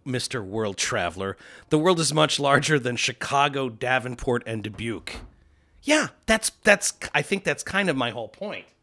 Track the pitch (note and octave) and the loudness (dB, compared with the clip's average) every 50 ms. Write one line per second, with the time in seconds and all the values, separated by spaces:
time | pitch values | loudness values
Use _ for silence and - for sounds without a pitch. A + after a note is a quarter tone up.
0 | _ C3+ B2+ B2 - - - B2 G2+ F#2+ G2+ A2+ A2 G#2 F#2+ - - - B2 G#2+ | _ -6 -4 -4 -4 -4 -6 -6 -6 -6 -4 -4 -2 -2 -2 -2 -4 -2 -2 -2
1 | F2+ F2 E2 F#2 G2 G2 F#2+ - - - - - - _ D#3 D3+ D#3 F#3 F#3 E3 | -2 -2 -2 -4 -6 -6 -6 -8 -14 -20 -20 -20 -2 _ 2 4 4 4 4 4
2 | D#3 B2+ D3 D#3 D#3 C#3+ - - C#3+ C#3 C#3 C#3 C#3+ D3+ D#3 C#3 A#2+ B2+ A#2+ A2+ | 2 2 2 4 4 4 2 2 2 4 4 4 4 4 2 2 2 0 -2 -2
3 | - - B2 - - - C#3+ C#3+ C#3+ D3 C#3 C#3 C3+ B2 A2 G#2+ - B2 C3 C3 | -2 -4 -4 -6 -4 -2 2 2 2 2 2 -2 -4 -4 -4 -4 -2 0 0 0
4 | A#2+ B2 A#2+ - - C3 A#2+ A#2 - A2 A2+ G#2+ G#2 G#2+ G2+ F#2+ A2 A#2 G#2+ E2+ | 0 -2 -8 -4 -2 0 0 0 -2 -4 -6 -6 -6 -8 -8 -6 -6 -6 -6 -6
5 | - - - - - - - _ _ _ _ _ _ _ _ _ - C#4 D4+ D#4 | -8 -12 -14 -14 -16 -18 -20 _ _ _ _ _ _ _ _ _ -2 2 2 2
6 | A#3 - - _ _ - A3 A3 - - - _ - G#3+ G3+ G3 - - - _ | 2 0 -6 _ _ 0 0 2 0 -2 -6 _ 4 4 4 4 4 -2 -4 _
7 | - - - D3 D3 - G3+ F#3+ - F3 C#3+ - - - - F#3+ - F3+ C#3+ C3+ | -8 -4 -2 -2 0 0 -2 -2 0 -2 -2 -2 -4 -4 -2 0 0 2 2 0
8 | B2 A#2+ G#2 A#2+ A2+ - - - G3 G#3+ D3+ F#2 E2+ - _ _ | 0 -2 -4 -6 -10 -12 -12 -12 -12 -10 -10 -12 -14 -18 _ _